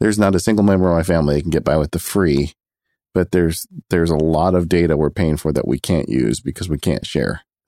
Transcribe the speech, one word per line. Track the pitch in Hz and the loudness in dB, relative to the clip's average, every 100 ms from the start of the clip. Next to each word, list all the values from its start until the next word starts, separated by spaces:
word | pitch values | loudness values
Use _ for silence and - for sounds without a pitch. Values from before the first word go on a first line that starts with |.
there's | 107 107 | 0 2
not | 101 92 | 2 2
a | |
single | - 107 101 | 2 2 2
member | 98 92 | 4 2
of | 85 | 2
my | |
family | 85 82 73 73 | 2 0 2 0
that | |
can | 82 | 0
get | 78 | -2
by | - 78 | 0 0
with | 76 | 0
the | 85 | -4
free, | - 101 90 71 71 - _ _ _ _ _ | -4 0 2 2 -2 -8 _ _ _ _ _
but | 90 87 | -2 0
there's, | 90 85 82 - 175 - | 2 0 -2 -10 -18 -4
there's | 90 82 | 0 0
a | 78 | 2
lot | 80 80 90 90 | 2 2 2 0
of | 85 | 2
data | 87 85 76 | 2 2 2
we're | 76 | 0
paying | - 82 76 | 0 -2 0
for | 80 | -2
that | 71 - | -2 -2
we | 69 | -4
can't | - 82 - | -2 -2 0
use | 64 58 - | -2 0 -2
because | - - 92 | -6 -8 -6
we | 73 | -4
can't | - 78 - | -2 -4 -4
share. | 73 53 - - _ | -4 -4 -6 -14 _